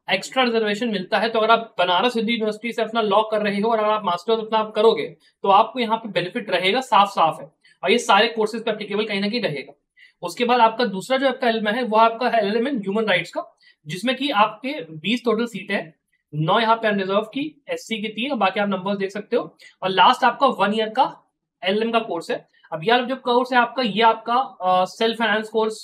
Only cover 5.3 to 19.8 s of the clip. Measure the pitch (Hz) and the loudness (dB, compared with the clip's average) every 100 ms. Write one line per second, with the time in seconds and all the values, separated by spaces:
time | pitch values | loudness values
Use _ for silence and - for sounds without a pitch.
5.3 | _ 196 196 220 254 220 226 214 175 180 | _ 4 4 4 0 -2 -2 -2 -4 -4
6.3 | 240 208 - 185 240 254 202 202 202 160 | -6 -2 -2 0 0 4 4 4 2 0
7.3 | 156 - _ _ _ 175 240 - 202 233 | 0 -12 _ _ _ 0 2 4 4 4
8.3 | 226 214 226 220 208 196 208 214 202 208 | 0 -2 -2 -4 -6 -4 -4 -4 -2 -2
9.3 | 240 180 139 - - _ _ _ _ 175 | -2 -4 -6 -10 -18 _ _ _ _ -10
10.3 | - 233 240 226 226 240 190 185 262 269 | -4 0 4 4 2 -2 -4 -2 0 0
11.3 | 247 240 226 208 233 240 214 226 226 247 | 0 0 0 -2 -2 0 4 4 2 0
12.3 | 226 202 226 254 262 190 208 214 180 160 | 2 2 0 -2 -4 -4 -2 0 0 -2
13.3 | 311 - _ _ _ 151 180 226 254 285 | -8 -12 _ _ _ -12 -6 -4 -2 0
14.3 | 208 214 - 254 294 196 156 185 247 240 | 2 2 0 -8 -8 -10 -8 -4 -2 0
15.3 | 214 233 190 202 254 - _ _ _ _ | -2 -2 -6 -6 -6 -6 _ _ _ _
16.3 | 151 160 214 226 226 220 202 190 196 214 | -4 0 2 2 2 2 0 0 -2 -2
17.3 | 262 302 - - 165 - 220 214 - 262 | -6 -8 -10 -10 -8 -6 -8 -6 -6 -4
18.3 | 247 190 208 202 185 190 202 190 208 - | 0 0 0 -2 -2 -4 -4 -6 -8 -4
19.3 | 254 - _ - - | -4 -4 _ -20 -8